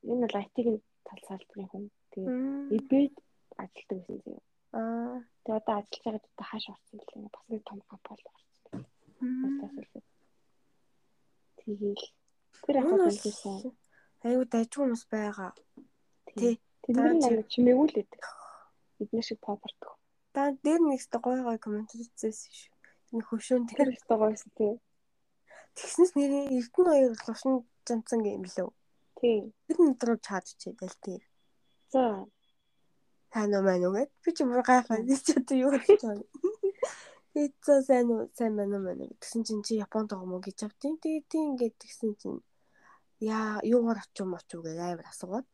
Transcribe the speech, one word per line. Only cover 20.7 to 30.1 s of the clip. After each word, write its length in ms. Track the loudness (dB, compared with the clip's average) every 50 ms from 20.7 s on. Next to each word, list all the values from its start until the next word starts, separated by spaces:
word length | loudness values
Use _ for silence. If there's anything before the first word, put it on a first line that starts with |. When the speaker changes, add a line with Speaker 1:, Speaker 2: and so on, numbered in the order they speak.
| 4 4
Speaker 2:
нэг 180 | 4 4 4 0
өстө 180 | -4 -6 -6 -4
гой 200 | -2 0 -2 0
гой 160 | 0 -2 -4 -4
коммент 320 | -4 -6 -6 -6 -6 -8
хийсэн 400 | -12 -16 -16 -16 _ -6 -6 -6
шүү. 400 | -6 -6 -14 -20 -20 -20 -20 _ _ _ _ -20 _ _ _ _ -8
Нэг 120 | -8 -6
хөшөөн 380 | -6 -8 -8 -2 0 0 0 0
Speaker 1:
Тэр 120 | -2 2 2
Speaker 2:
тэр. 120 | 2 2
Speaker 1:
өстө 240 | 2 -6 -2 _ 2
гоё 160 | 2 2 2
байсан, 200 | 0 -2 -10 -20 _
тий. 200 | -2 0 0 0 -4 _ _ _ _ _ _ _ _ _ _ _ _ _ _ -20 -20 -20 _
Speaker 2:
Тэгснээс 400 | _ -14 -12 -8 4 4 4 4 4
нэрээ 300 | 0 0 2 0 0 0 0
Эрдэнэ 400 | -2 -2 -2 -4 _ 4 4 6
хоёр 220 | 8 6 6 6 4
л 100 | -2 -8
Лувшин 300 | -8 -8 -4 0 0 0 0 -2 _ _ _
Жанцан 400 | _ -4 -4 -4 -2 -2 -2 0 0
юм 200 | 0 -2 -4 -8
лөө. 260 | -8 -6 -6 -6 -6 _ _ _ _ _ _ _ _ _ 0
Speaker 1:
Тий. 220 | 2 2 2 2 0 -6 -16 _ _
Speaker 2:
Тэр 140 | _ 4 6
нь 120 | 6 6 6
өдрөө 240 | 2 0 0